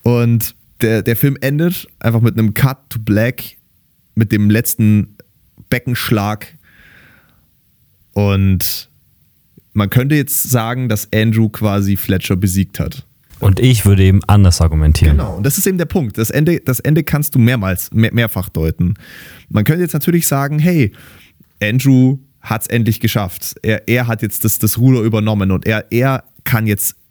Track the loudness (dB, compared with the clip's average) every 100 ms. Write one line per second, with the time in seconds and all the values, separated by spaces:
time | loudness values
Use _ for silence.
0 | 0 0 2 0 -2 _ _ _ -2 0
1 | -2 0 0 0 -4 0 -2 -4 -14 _
2 | -2 2 2 2 -2 0 -2 -2 _ -8
3 | -2 0 0 -4 -16 _ _ _ _ _
4 | _ -4 0 2 2 2 -2 0 2 2
5 | 0 -12 _ _ _ _ -6 -6 -4 -6
6 | -2 0 0 -6 -12 -20 _ _ -20 -20
7 | _ _ _ _ _ _ _ _ _ _
8 | _ -2 0 2 2 0 -2 -8 -14 _
9 | _ _ _ _ _ _ _ -4 0 0
10 | 2 0 0 -4 -2 -2 -2 -4 -4 -4
11 | -2 0 2 2 0 0 -2 0 0 -2
12 | -2 -4 -2 -2 0 0 -2 -4 -8 -8
13 | -20 _ _ -2 2 4 4 4 4 4
14 | 4 4 4 4 6 4 2 2 2 4
15 | 4 4 0 -4 -2 0 -2 -2 -2 -2
16 | -2 -4 -2 0 0 0 -2 -2 0 0
17 | 0 -2 0 2 2 2 -2 -4 -4 0
18 | 0 0 -2 -4 -6 -2 -4 0 -2 -2
19 | -10 -20 -20 -20 _ -2 0 0 -2 -2
20 | 0 0 0 -2 -2 0 0 2 0 -4
21 | -20 -20 _ _ _ _ -2 0 2 4
22 | 4 0 _ _ -8 -6 -2 -2 0 0
23 | -2 -2 -6 -8 -14 -8 -4 -4 -2 -2
24 | -2 -4 -6 -4 -4 -2 -2 2 2 2
25 | 0 -2 0 0 0 0 -2 -4 -2 -2
26 | 0 -4 _ _ -4 -2 0 -2 -4 -10
27 | _